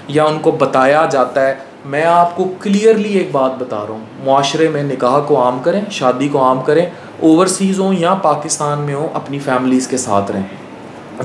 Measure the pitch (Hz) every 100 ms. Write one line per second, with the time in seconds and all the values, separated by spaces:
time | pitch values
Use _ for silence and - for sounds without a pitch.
0 | - 143 156 156 160 143 131 135 131 147
1 | 160 139 123 135 135 135 - - 143 143
2 | 165 175 175 190 185 - 208 202 220 208
3 | 208 190 165 139 131 127 123 107 107 110
4 | 113 - 135 135 135 156 160 147 143 131
5 | 123 139 143 143 123 131 156 190 208 -
6 | 131 127 143 143 131 131 147 151 175 -
7 | - - 160 160 185 - 196 185 190 190
8 | 170 190 160 143 151 - 147 147 143 139
9 | 160 151 - 139 143 127 131 127 127 123
10 | 117 101 101 101 95 - - - - -
11 | - -